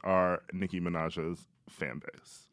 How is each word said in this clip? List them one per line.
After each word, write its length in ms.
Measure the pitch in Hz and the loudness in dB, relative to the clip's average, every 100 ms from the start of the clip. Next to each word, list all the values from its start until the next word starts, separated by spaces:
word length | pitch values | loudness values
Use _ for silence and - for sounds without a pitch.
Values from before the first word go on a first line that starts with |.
are 380 | 95 92 90 87 - | 4 6 6 2 -4
Nicki 280 | 92 92 92 | -4 -4 -2
Minaj's 680 | 87 85 82 85 80 85 - _ - | 0 0 -2 -2 -4 -6 -10 _ -20
fan 320 | - 69 69 | -8 -6 -6
base. 480 | - - - - - | -12 -16 -20 -20 -20